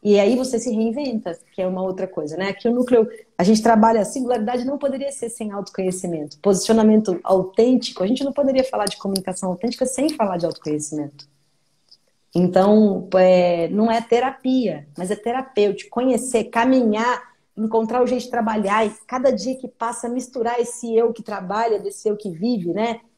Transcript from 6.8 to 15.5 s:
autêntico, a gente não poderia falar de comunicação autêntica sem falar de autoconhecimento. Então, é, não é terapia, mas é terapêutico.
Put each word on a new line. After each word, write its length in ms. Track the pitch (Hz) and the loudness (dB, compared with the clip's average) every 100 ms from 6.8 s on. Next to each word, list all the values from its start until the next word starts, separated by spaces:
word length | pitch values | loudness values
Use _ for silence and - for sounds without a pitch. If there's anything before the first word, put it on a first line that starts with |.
| 214 214 214 175 | 6 6 2 -4
autêntico, 800 | - 190 185 - 233 254 - - | 2 0 2 2 4 4 0 -4
a 20 | 190 | -2
gente 160 | 254 | 0
não 100 | 277 | -2
poderia 300 | 269 277 262 | 0 2 2
falar 220 | 262 208 | 0 -2
de 140 | 202 - | -4 -4
comunicação 500 | 202 190 185 180 190 | -4 -4 -4 -6 -6
autêntica 380 | 180 233 247 254 | -4 -6 -2 -4
sem 240 | 254 302 | -2 -4
falar 260 | 302 208 175 | -2 -2 -2
de 80 | |
autoconhecimento. 800 | 170 - 151 151 147 151 143 - - _ _ _ _ _ _ _ _ _ _ | -4 -6 -6 -6 -4 -8 -8 -12 -20 _ _ _ _ _ _ _ _ _ _
Então, 760 | 170 180 185 196 214 214 190 180 190 | 0 2 4 6 6 4 2 0 4
é, 500 | 185 185 175 170 165 | 6 6 4 0 -2
não 220 | 196 226 | 0 0
é 100 | 226 | 0
terapia, 880 | 226 233 254 262 262 254 220 151 143 - | 0 0 0 -4 -2 0 0 -4 -12 -10
mas 140 | 185 | -6
é 60 | 202 | -6
terapêutico. 760 | 233 254 254 | -4 -6 -4